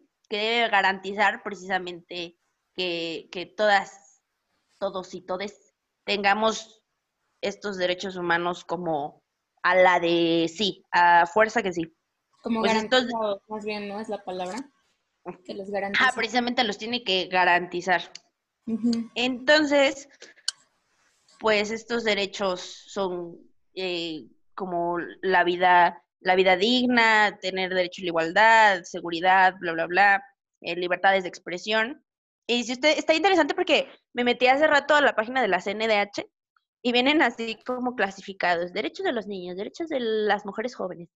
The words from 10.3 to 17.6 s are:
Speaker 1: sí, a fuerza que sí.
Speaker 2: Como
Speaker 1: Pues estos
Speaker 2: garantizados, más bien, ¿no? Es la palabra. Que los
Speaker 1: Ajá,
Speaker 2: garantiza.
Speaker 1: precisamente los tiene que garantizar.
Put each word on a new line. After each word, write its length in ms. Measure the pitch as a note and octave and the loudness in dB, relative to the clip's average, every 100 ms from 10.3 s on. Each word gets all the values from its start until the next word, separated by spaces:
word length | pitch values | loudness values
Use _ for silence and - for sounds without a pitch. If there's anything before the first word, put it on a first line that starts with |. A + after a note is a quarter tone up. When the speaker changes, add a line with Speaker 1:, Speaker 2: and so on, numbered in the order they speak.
| E3 E3 E3 | 2 0 -2
Speaker 1:
sí, 300 | G3+ - - | -4 -4 -2
a 340 | F3 F3 E3+ F3 | 4 6 6 4
fuerza 360 | G#3+ A3 A#3+ | 4 2 2
que 120 | F#3+ | -2
sí. 200 | E3+ E3 _ _ _ _ _ | -4 -8 _ _ _ _ _
Speaker 2:
Como 200 | A3+ A3+ | -4 0
Speaker 1:
Pues 100 | A3+ A3 | 2 0
estos 320 | G#3+ B3+ B3 | 2 0 0
Speaker 2:
garantizados, 340 | A3+ G#3+ G3 - | -4 -4 -4 -8
más 160 | G#3+ G#3 | -10 -8
bien, 240 | G#3 G3+ | -8 -8
¿no? 100 | G3+ | -10
Es 80 | A3 | -8
la 160 | G3+ | -10
palabra. 480 | - F#3 F3+ G#3+ C#4 _ _ _ _ _ - - | -8 -8 -8 -8 -12 _ _ _ _ _ -18 -16
Que 100 | - | -14
los 140 | G#3 F#3+ | -12 -6
Speaker 1:
Ajá, 40 | |
Speaker 2:
garantiza. 400 | G3+ G3 G3+ C4 B3 | -6 -4 0 0 0
Speaker 1:
precisamente 480 | A3+ A#3+ A#3+ B3 | -4 -2 -2 -2
los 140 | A3+ G3 | -2 -4
tiene 260 | A3 A#3+ | -6 -6
que 220 | G#3+ F#3 F3+ | -2 -2 0
garantizar. 800 | F#3 F3+ F3 | 2 4 2